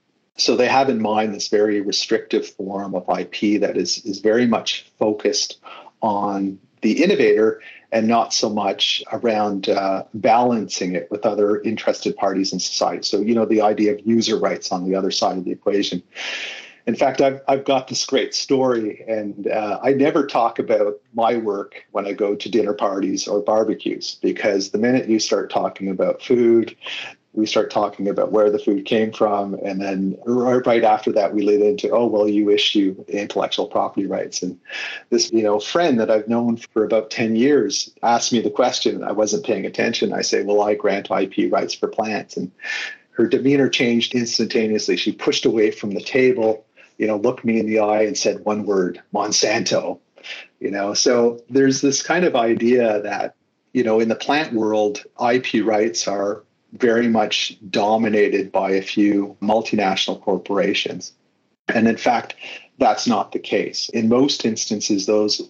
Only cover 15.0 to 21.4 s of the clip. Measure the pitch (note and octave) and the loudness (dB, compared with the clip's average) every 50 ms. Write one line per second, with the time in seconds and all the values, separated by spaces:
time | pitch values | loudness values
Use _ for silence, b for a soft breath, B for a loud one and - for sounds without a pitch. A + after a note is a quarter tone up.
15 | G2 F#2+ - - A2 F#2+ F#2 F#2+ F2+ F#2+ F2+ - - G2+ G2+ G2+ - - - F2+ | 0 -2 -2 0 -2 -2 -2 -2 -6 -6 -8 -4 -2 0 0 0 0 -2 -6 -8
16 | - B B B B B B B B B B B B B B B B A#2+ A2+ - | -10 B B B B B B B B B B B B B B B B -4 -2 0
17 | D3 C3 - - C#3 C3+ C3+ C3+ - C3+ C#3 C3+ - C#3+ C3+ C3 C3 - A#2+ - | 0 0 2 2 2 2 2 -2 -2 -2 -2 0 0 0 0 0 0 -4 -6 -6
18 | - - C3+ A#2 G2+ - - - - - C#3 C3 C3 B2+ A#2+ A2+ G#2+ G#2 - - | -4 -2 0 -2 -2 -2 -4 -8 -2 0 2 2 2 2 0 0 -2 -4 -8 -8
19 | - A2+ A2 G#2+ G#2 G2+ G2+ G2+ G2+ - - G#2+ G#2+ G#2 F#2+ - - C#3 C#3 C3 | -6 -4 -4 -4 -4 -8 -10 -6 -4 -4 -2 -2 -2 -4 -4 -2 0 2 2 4
20 | C#3 D#3 D3+ D3+ - - - B2+ A2+ A#2 - - C3+ - C#3 - G#2 G#2 G#2 - | 2 2 4 2 0 2 0 0 0 0 0 -2 -2 0 2 2 2 0 -2 -6
21 | _ _ A2+ A2+ A2+ A#2 A#2+ A#2 | _ _ -4 0 0 2 0 0